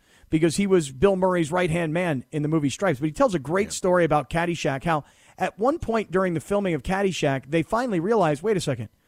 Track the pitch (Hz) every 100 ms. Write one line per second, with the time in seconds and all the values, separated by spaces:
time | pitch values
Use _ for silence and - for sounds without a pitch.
0 | _ _ - 156 165 - 202 185 143 131
1 | 196 190 185 180 156 180 180 165 165 160
2 | 180 139 - 156 151 160 143 - 196 127
3 | 156 147 269 180 131 180 214 - 190 180
4 | 165 151 131 170 175 170 156 135 170 156
5 | - _ _ - 185 - 233 330 - 226
6 | 190 180 190 160 - 202 196 156 160 190
7 | 196 170 147 135 131 165 160 226 254 185
8 | 170 226 165 143 196 196 147 120 107 _